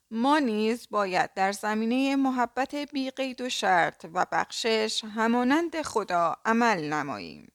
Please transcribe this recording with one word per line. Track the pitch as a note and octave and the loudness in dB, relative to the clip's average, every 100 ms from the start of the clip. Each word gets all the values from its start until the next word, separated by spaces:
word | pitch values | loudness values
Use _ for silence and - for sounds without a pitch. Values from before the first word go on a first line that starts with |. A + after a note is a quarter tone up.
| _ | _
ما | A3+ C4 D4+ | -2 2 4
نیز | C4 G#3+ A3 A#3 - | 2 2 0 -2 -2
باید | G#3 G3 F3+ - | -2 2 2 0
در | - F#3+ | 0 0
زمینهٔ | G3+ G#3+ G#3+ A3+ B3+ C4+ C#4 | 0 -2 -2 0 0 2 2
محبت | C4+ B3+ A#3+ - C4+ C#4+ | 2 0 -2 -2 -4 -6
بی | C#4+ C#4+ C4 | -6 -4 -4
قید | C4 C4+ B3 | -4 -6 -6
و | B3+ | -6
شرط | - G3+ F3+ D#3+ - E3 | -2 2 4 2 -2 -6
و | F3+ - | -2 0
بخشش | E3+ F#3 - A3+ A3 A3 - A3 G#3+ | 0 -2 -4 0 0 0 -4 -6 0
همانند | A3+ A#3+ B3 D4 E4+ D#4+ | 2 2 2 2 0 -4
خدا | D4 A3+ G3 F3 E3 - - | -4 -4 0 0 0 0 0
عمل | A#3 A#3+ G3 D3+ | 2 4 2 -2
نماییم. | D3+ D3 G#2 E2 D2 - | -4 -4 -6 -10 -14 -20